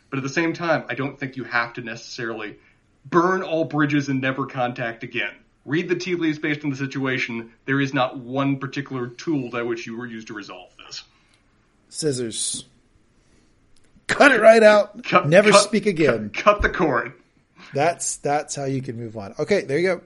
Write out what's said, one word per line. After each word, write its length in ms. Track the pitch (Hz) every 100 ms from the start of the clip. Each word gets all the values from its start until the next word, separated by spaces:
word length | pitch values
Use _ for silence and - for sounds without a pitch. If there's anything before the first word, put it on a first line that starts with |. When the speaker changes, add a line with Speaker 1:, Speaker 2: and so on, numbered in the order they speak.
| -
Speaker 1:
But 80 | 135
at 40 |
the 60 | 139
same 240 | 170 165
time, 320 | 160 170 151 117
I 60 |
don't 240 | 123 139 -
think 180 | 135 131
you 60 |
have 300 | 110 120 117
to 80 | -
necessarily 760 | 113 113 - - 113 110 107 104 _ _ _ _
burn 380 | 139 170 180 190
all 220 | 151 160
bridges 440 | 151 147 143 147 139
and 120 | 135
never 260 | 131 135 131
contact 560 | 135 123 127 120 117
again. 320 | 117 113 101 - _ _
Read 240 | - 160 175
the 80 | 175
tea 180 | 185
leaves 240 | 165 160 147
based 240 | 160 147
on 80 | 147
the 60 | 131
situation. 760 | 131 139 131 127 - 117 113 _
There 160 | - 139
is 120 | 135
not 260 | 139 127 139
one 380 | 120 135 139 135
particular 500 | - 143 135 135 123
tool 420 | - 170 147 120
by 120 | 120
which 220 | 117 113
you 120 | 117 113
were 100 | 120
used 220 | 110 110
to 60 |
resolve 360 | 104 98 90 90 _ -
this. 160 | - - _ _ _ _ _ _ _ _
Speaker 2:
Scissors. 800 | - 156 127 117 101 - - - _ _ _ _ _ _ _ _ _ _ - _ _ -
Cut 260 | - 285
it 80 | 240
right 220 | 220 226
out. 400 | 214 208 - -
Speaker 1:
Cut, 240 | - 180 143
Speaker 2:
Never 220 | 180 208
Speaker 1:
cut, 120 | 202
Speaker 2:
speak 240 | - 214 202
again. 440 | 165 143 113 107
Speaker 1:
cut, 140 | -
cut 180 | 208 208
the 80 | -
cord. 440 | - 160 120 123 - _ _ _ _ -
Speaker 2:
That's, 420 | 135 160 - - -
that's 380 | 143 147 143
how 100 | -
you 160 | 139 135
can 160 | 131 117
move 220 | 117 110
on. 160 | 101 -
Okay, 220 | 151 196
there 160 | 131 147
you 100 | 185
go. 120 | 180